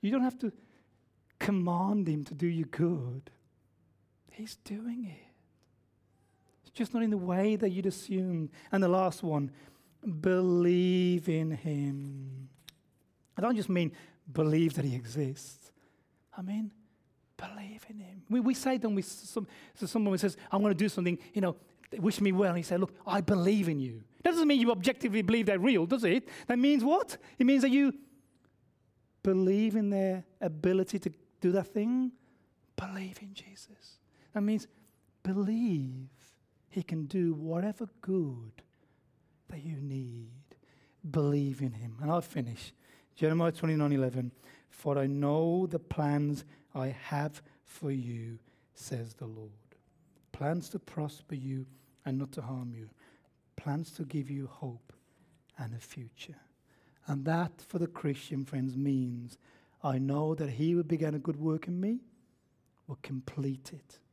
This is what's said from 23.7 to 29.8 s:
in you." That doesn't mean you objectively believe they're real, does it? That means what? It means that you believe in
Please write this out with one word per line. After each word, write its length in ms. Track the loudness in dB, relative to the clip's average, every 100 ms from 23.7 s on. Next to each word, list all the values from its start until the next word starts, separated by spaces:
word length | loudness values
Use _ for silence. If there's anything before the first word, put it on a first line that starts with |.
in 100 | 0
you." 240 | -4 -8 -16 _
That 80 | 2
doesn't 160 | 4 6
mean 140 | 6
you 100 | 4
objectively 500 | 4 2 0 0 0
believe 240 | 4 4 4
they're 140 | 4
real, 260 | 4 4 4
does 180 | 2
it? 240 | 4 2 0 -16 -2
That 100 | 4
means 260 | 6 6
what? 340 | 6 2 2 -8 -16 2
It 80 | 6
means 160 | 6
that 80 | 6
you 240 | 6 4 2 -10 _ _ _ _ _ _ _ _ _ _ _
believe 520 | 2 4 4 4 4
in 140 | 2